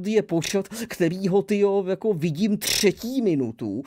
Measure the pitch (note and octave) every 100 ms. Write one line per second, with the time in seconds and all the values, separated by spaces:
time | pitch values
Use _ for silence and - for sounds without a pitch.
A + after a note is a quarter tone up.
0 | F#3 A3 G3+ E3 D#3+ G3 F#3+ A3 A3+ -
1 | E3+ F#3 G3 G3 G3 G#3 G3+ G3 F#3 F#3+
2 | A3 F3+ E3+ D3 A3+ G#3 - - F#3+ F3
3 | A3+ C4 A3 D3+ A#2 A2 A2+ G2+